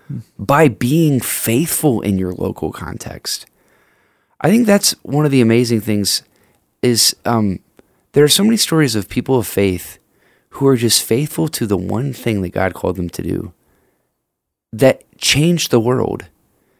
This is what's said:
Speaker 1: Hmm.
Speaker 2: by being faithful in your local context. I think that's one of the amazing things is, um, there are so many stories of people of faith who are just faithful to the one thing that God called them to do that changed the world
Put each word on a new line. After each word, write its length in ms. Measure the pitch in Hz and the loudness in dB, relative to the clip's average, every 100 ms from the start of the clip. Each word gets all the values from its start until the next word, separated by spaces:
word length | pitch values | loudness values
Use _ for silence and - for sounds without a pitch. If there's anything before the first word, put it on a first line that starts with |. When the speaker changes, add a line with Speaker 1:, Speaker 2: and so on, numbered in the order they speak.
| - | -14
Speaker 1:
Hmm. 120 | 127 - - | -14 -14 -8
Speaker 2:
by 300 | 98 143 151 | 0 4 4
being 520 | 101 120 160 156 131 | 2 0 2 2 2
faithful 800 | - - - 120 165 - 151 110 | -2 -4 -2 0 0 0 0 0
in 160 | 104 95 | 0 -2
your 160 | 90 | -2
local 380 | - 92 - 80 | -4 -6 -6 -8
context. 720 | - 76 - - - - - - _ _ _ _ _ _ _ _ - | -8 -12 -12 -12 -12 -10 -10 -12 _ _ _ _ _ _ _ _ -4
I 80 | 151 | 2
think 160 | 226 220 | 4 4
that's 240 | 202 - - | 2 2 -4
one 220 | - 143 151 | -4 0 2
of 60 | |
the 100 | 135 | 4
amazing 380 | 113 117 117 113 | 4 4 2 0
things 420 | 113 104 95 - - _ _ _ _ _ | 0 -2 -2 -4 -8 _ _ _ _ _
is, 340 | 123 113 - - | 0 2 0 -2
um, 360 | - 113 104 87 _ _ _ _ _ | -2 0 0 -2 _ _ _ _ _
there 120 | 143 | 2
are 40 | 147 | 4
so 140 | 165 | 4
many 140 | 214 226 | 2 2
stories 380 | - 160 139 110 | 0 2 2 0
of 120 | 92 | -4
people 300 | 123 123 131 | -4 0 0
of 100 | 98 | 0
faith 500 | - 101 90 - - _ _ _ _ _ - | 0 0 0 -8 -20 _ _ _ _ _ 0
who 120 | 135 | 2
are 80 | 123 | 4
just 260 | 113 - | 2 0
faithful 440 | - 117 147 - 156 | 0 -2 -2 -4 -4
to 180 | - 110 | -4 -2
the 120 | 92 | -2
one 340 | 92 104 139 | -2 -4 -4
thing 300 | 123 120 104 | -6 -4 -2
that 80 | 90 | -2
God 240 | 98 95 | -2 -4
called 240 | - 92 92 | -2 -4 -4
them 120 | 87 | -6
to 100 | - | -6
do 320 | 87 92 90 - _ _ _ _ _ _ _ _ _ _ _ | -6 -6 -8 -16 _ _ _ _ _ _ _ _ _ _ _
that 300 | 110 131 - _ _ | 2 2 2 _ _
changed 540 | - 135 165 170 - | 0 2 2 0 2
the 80 | 120 | 2
world 460 | 113 127 - - - _ _ _ _ | 2 0 -2 -6 -10 _ _ _ _